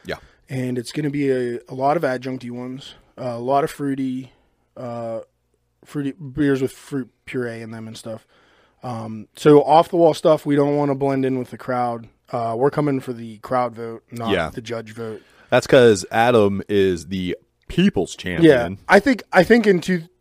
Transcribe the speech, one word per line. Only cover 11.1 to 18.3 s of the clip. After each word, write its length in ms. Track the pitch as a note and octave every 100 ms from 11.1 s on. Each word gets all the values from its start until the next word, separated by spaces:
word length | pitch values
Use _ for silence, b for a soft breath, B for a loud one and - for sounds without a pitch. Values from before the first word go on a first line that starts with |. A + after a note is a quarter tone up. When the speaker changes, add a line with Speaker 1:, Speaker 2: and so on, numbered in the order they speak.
| C3+
Speaker 2:
in 140 | C3 C3
with 120 | B2
the 80 | A2+
crowd. 500 | - B2 B2 A#2 A#2 _ _
Uh, 240 | B2 A2+ A2+
we're 140 | C#3
coming 300 | D3 D3 C3+
for 120 | C3
the 260 | A#2+ A#2 G#2+
crowd 360 | - B2+ B2
vote, 300 | A2+ A#2 A2+ _
not 180 | A#2 A2+
Speaker 1:
Yeah. 200 | F#2+ D#2+
Speaker 2:
the 100 | -
judge 320 | A2+ A#2 A2
vote. 300 | A2 A2+ G#2+ b b b
Speaker 1:
That's 160 | B2 -
'cause 380 | C#3 A#2+ G2+ -
Adam 520 | A2 A#2 A#2+ G2+ G2 -
is 380 | G#2 F#2+ F2 D#2
the 300 | F#2+ F#2 - _ _ -
people's 460 | - F#3+ - F2 -
Speaker 2:
Yeah, 40 | F#2